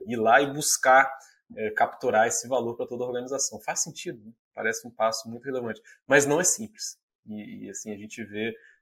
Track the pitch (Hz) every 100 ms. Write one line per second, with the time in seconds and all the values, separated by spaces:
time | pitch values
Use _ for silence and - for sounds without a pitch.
0 | 107 117 110 127 143 143 147 - 131 131
1 | 135 - - _ _ 110 110 107 117 -
2 | 127 110 117 117 120 127 117 110 123 120
3 | 123 123 127 131 - 110 - 165 - -
4 | 180 127 107 - _ - 110 113 120 -
5 | 110 113 113 120 135 131 117 107 - -
6 | - 139 143 151 180 - 110 - - -
7 | _ _ 110 104 104 101 101 98 110 101
8 | 107 - 104 104 110 110 - _